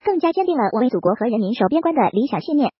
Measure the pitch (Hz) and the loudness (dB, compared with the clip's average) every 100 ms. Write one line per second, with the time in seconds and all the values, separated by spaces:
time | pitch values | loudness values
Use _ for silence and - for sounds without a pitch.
0 | - 370 330 339 370 320 208 220 247 196 | 0 0 0 0 0 0 0 0 0 0
1 | 175 208 226 233 196 240 185 302 330 311 | 0 0 0 -2 -2 0 0 2 0 0
2 | 208 190 269 175 - 294 247 _ | 0 0 -2 -4 -2 0 0 _